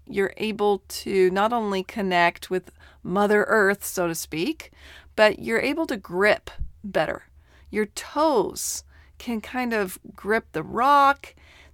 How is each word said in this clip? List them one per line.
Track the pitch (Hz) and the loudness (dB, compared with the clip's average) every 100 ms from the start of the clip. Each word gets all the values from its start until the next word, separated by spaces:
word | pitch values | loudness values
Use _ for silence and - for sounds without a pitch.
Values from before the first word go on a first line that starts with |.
| - | -8
you're | 196 196 - | -2 -2 -2
able | 220 202 208 196 - | -6 0 0 0 -4
to | - - 196 185 | -12 -2 2 4
not | 190 214 | 4 0
only | 240 208 190 | 0 -2 -4
connect | 185 - 190 175 170 - - | -4 -4 0 4 2 0 -6
with | 185 - _ - - | -6 -6 _ -20 -14
Mother | - 190 208 208 - | -4 0 4 4 4
Earth, | 220 196 202 | 4 4 0
so | - - 175 | -4 -4 -2
to | |
speak, | 165 - 151 226 320 - _ - - - - | -4 -8 -4 -4 -6 -12 _ -20 -20 -8 4
but | 214 - | 4 4
you're | - 226 | -2 -2
able | 254 302 320 | 0 -2 -4
to | 233 | -6
grip | - 175 208 - - - - - | -6 0 2 2 -2 -10 -10 -10
better. | 202 180 156 - - - _ _ - | -6 -2 -2 -4 -12 -20 _ _ -8
Your | 202 208 | -4 -4
toes | - - 294 320 247 160 - - - - - - - | -6 -8 0 2 2 0 -4 -8 -8 -12 -20 -20 -14
can | - 226 | -8 -8
kind | - 254 240 | -6 -6 -2
of | 226 185 - - | -2 -2 -6 -18
grip | - 190 226 - | -12 -2 -2 -2
the | 156 | -8
rock. | 156 214 262 285 277 277 - - - - - | -6 0 4 6 6 2 -6 -20 -20 -20 -18